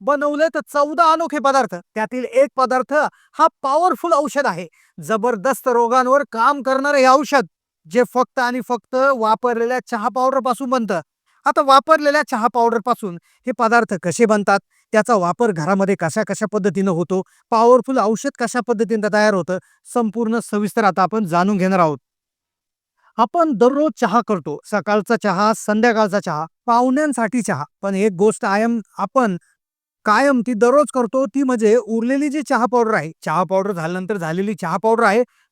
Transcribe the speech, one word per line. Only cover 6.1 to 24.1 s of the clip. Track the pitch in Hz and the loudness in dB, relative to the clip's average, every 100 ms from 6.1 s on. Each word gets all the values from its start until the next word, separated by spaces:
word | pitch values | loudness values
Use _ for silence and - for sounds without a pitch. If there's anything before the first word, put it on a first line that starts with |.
| 277 277 | 0 0
काम | 226 247 285 | 0 0 0
करणारे | 262 262 277 285 | -2 0 0 4
हे | 262 | 4
औषध, | 269 262 277 170 _ _ _ 156 | 4 4 0 0 _ _ _ -4
जे | 208 240 | -2 0
फक्त | 247 247 - | 0 -2 -2
आणि | 240 247 - | -2 -4 -6
फक्त | 240 - 254 | -8 -4 0
वापरलेल्या | 269 254 220 220 247 226 233 254 - | 0 2 0 0 0 0 -2 -2 -4
चहा | 226 233 240 | -4 -4 0
पावडरपासून | 262 269 240 240 262 | 0 0 -2 -4 -2
बनतं. | 254 214 175 - _ _ _ 277 | -2 -2 -4 -6 _ _ _ -2
आता | - | 0
वापरलेल्या | 277 269 294 320 294 294 - | 6 6 6 2 4 0 0
चहा | 233 233 | -2 -2
पावडरपासून | 240 233 226 247 233 196 170 _ _ 254 | 0 0 0 -2 -4 -6 -12 _ _ -8
हे | 247 | -2
पदार्थ | 226 233 220 185 | 2 2 2 -4
कसे | 175 165 220 | -4 0 2
बनतात, | 214 202 196 _ _ - | 2 2 0 _ _ -2
त्याचा | 214 208 214 | 0 2 0
वापर | 175 175 233 | 0 0 -2
घरामध्ये | 160 165 196 196 196 | 0 0 0 0 0
कशा | 165 220 208 | -2 -4 -4
कशा | 190 214 | -4 -4
पद्धतीनं | 214 196 185 196 | -2 -2 -2 -2
होतो, | 170 170 190 - _ - | -2 -2 -4 -6 _ -2
पॉवरफुल | 226 233 247 240 254 | 2 4 4 2 -2
औषध | 208 220 285 - | 0 -2 -6 -6
कशा | 240 247 220 | -6 -4 -4
पद्धतीनं | 220 220 220 208 | -2 -2 -2 0
तयार | 208 214 | 2 2
होतं, | 190 165 180 _ _ - | 0 -2 -6 _ _ -6
संपूर्ण | 247 220 220 220 233 | -4 -2 -2 -2 -2
सविस्तर | - 208 208 233 | -2 -4 -2 0
आता | 208 170 | 0 2
आपण | 185 220 185 | 0 0 -2
जाणून | 170 190 202 | 0 0 0
घेणार | 185 190 | 0 2
आहोत. | 160 143 _ _ _ _ _ _ _ _ _ _ _ - | 2 0 _ _ _ _ _ _ _ _ _ _ _ -2
आपण | 226 349 320 | 0 2 0
दररोज | 214 240 277 311 - | 4 2 4 0 0
चहा | 220 | 0